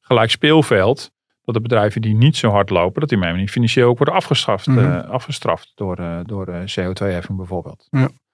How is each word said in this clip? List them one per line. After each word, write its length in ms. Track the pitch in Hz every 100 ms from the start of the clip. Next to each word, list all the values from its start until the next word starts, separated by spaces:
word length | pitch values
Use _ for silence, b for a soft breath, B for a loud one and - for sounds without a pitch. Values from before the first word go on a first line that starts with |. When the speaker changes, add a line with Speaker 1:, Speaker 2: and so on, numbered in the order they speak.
Speaker 1:
gelijk 300 | - 123 113
speelveld. 800 | - 147 160 147 104 95 143 - _ _ _
Dat 120 | - 117
de 40 |
bedrijven 400 | 117 117 104 117
die 140 | 110
niet 220 | 107 135 160
zo 140 | 120
hard 200 | 101 98
lopen, 300 | 92 90 104
dat 80 | 147
die 100 | 110
manier 300 | 90 85 101
financieel 400 | - 117 - 120
ook 80 | 120
worden 180 | 139
afgestraft, 520 | 185 - 131 - 101 -
Speaker 2:
Mhm. 120 | 131
Speaker 1:
eh, 320 | 95 90 -
afgestraft 640 | 123 - 139 - 85 -
door, 220 | - 98 90
eh, 200 | 87 85
door, 220 | 92 101 92
eh, 160 | 87
C 140 | 92 -
O 140 | 90
twee 200 | 95 98
heffing 260 | 87 87 95
bijvoorbeeld. 480 | 90 92 80 - _
Speaker 2:
Ja. 180 | 139 131 - _